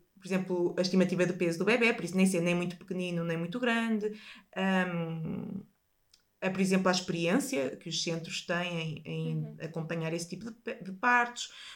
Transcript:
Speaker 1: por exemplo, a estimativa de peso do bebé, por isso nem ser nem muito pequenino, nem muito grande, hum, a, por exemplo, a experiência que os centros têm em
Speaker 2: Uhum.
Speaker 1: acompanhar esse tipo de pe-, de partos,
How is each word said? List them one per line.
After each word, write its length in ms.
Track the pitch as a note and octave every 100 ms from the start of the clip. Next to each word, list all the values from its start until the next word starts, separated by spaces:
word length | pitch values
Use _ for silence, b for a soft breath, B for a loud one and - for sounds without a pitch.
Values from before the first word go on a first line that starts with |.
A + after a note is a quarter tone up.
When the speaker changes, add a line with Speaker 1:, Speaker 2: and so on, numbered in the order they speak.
| _ _
Speaker 1:
por 60 | F3+
exemplo, 480 | F#3 F#3 F3+ F3 -
a 40 |
estimativa 420 | F#3 F#3+ F#3 F3+
de 80 | F3
peso 260 | F3 E3+ E3
do 40 |
bebé, 280 | F#3+ A#3+ A3+
por 120 | A#3
isso 120 | E3+ F#3
nem 100 | F#3+
ser 140 | F3+
nem 120 | E3+
muito 220 | F3 F3+ -
pequenino, 480 | - F#3 F3+ E3+
nem 120 | E3 E3
muito 200 | E3+ A#3+
grande, 520 | B3 A3+ A3+ G#3+ G#3+ G#3+ B B B F#3
hum, 1040 | F#3+ F#3 F3+ E3+ E3 E3 D#3 - - F#3+ - _ _ _ _ _ _ -
a, 100 | F#3
por 100 | F#3
exemplo, 280 | F#3+ F#3+ F#3
a 40 |
experiência 840 | F#3 - E3+ E3+ A#3+ - C4 - -
que 120 | E3+
os 140 | D#3+
centros 400 | F3 E3 E3 - -
têm 560 | F3 F3 E3+ D#3+ -
em 320 | - D#3+ D#3+ D#3
Speaker 2:
Uhum. 180 | D3+ -
Speaker 1:
acompanhar 520 | D#3+ E3 D#3 E3+ D#3+
esse 160 | E3+ E3+
tipo 160 | F#3
de 80 | A3+
pe-, 300 | - - -
de 100 | E3+
partos, 600 | F#3+ B3 A#3+ A#3+ - - b b